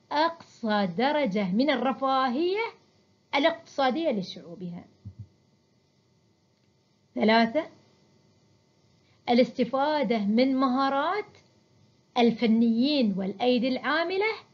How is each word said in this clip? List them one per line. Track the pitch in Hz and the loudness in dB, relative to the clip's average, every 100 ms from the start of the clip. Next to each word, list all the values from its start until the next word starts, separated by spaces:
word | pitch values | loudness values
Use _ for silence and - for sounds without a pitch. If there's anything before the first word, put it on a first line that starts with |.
| - | -6
أقصى | 294 330 330 - - 226 208 190 | 0 0 -2 -18 -8 -2 0 0
درجة | 170 269 302 254 202 185 | 0 0 2 0 -2 -2
من | 208 294 | 0 0
الرفاهية | 247 254 262 269 269 262 247 349 403 453 - _ _ _ _ _ 285 | 0 -2 -2 0 0 0 0 -2 -2 -4 -8 _ _ _ _ _ 0
الاقتصادية | 311 330 - - 262 285 330 | 0 -2 -10 -2 -2 0 -2
لشعوبها. | 214 175 175 151 170 180 170 - _ 104 - - _ _ _ _ _ _ _ _ _ _ _ _ _ _ _ _ _ _ 240 | -2 -4 -12 -18 -14 -12 -14 -18 _ -20 -18 -20 _ _ _ _ _ _ _ _ _ _ _ _ _ _ _ _ _ _ 0
ثلاثة، | 214 226 226 294 349 - _ _ _ _ _ _ _ _ _ _ _ _ _ _ - | 4 4 4 0 -6 -12 _ _ _ _ _ _ _ _ _ _ _ _ _ _ 0
الاستفادة | 240 240 - 240 262 294 302 214 226 | 4 2 0 -2 0 0 0 0 -2
من | 202 226 269 262 | 0 2 2 2
مهارات | 262 254 269 277 311 415 - - _ _ _ _ _ _ _ 247 | 0 0 0 0 -2 -4 -8 -16 _ _ _ _ _ _ _ 2
الفنيين | 240 226 233 226 233 226 277 285 220 190 | 2 2 2 4 4 2 2 2 0 0
والأيدي | 190 202 247 247 262 | -4 -2 0 0 0
العاملة | 254 254 311 339 381 440 403 - | -2 -2 -2 -2 -2 -2 -4 -12